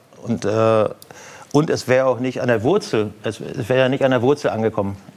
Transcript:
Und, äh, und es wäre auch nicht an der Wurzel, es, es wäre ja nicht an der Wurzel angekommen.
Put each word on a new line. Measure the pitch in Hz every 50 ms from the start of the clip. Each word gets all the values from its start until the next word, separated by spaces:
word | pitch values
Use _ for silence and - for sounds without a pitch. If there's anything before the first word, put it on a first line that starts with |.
| _ _ - -
Und, | - - 117 95 -
äh, | 101 104 110 113 113 113 110 107 - - - - - - - - - - - - -
und | - 143 151 165
es | - 123 - -
wäre | 127 131 131
auch | 131 123 113
nicht | 127 131 123 123
an | 127 123
der | 120 110
Wurzel, | 101 135 180 208 202 - - 117 104 104 - - -
es, | 113 107 -
es | - - - 139 123 101
wäre | 127 127
ja | 131 127
nicht | 135 139 135
an | 131
der | 131 123
Wurzel | 110 127 147 143 - 131
angekommen. | 92 110 113 110 - - 101 98 98 101 - - -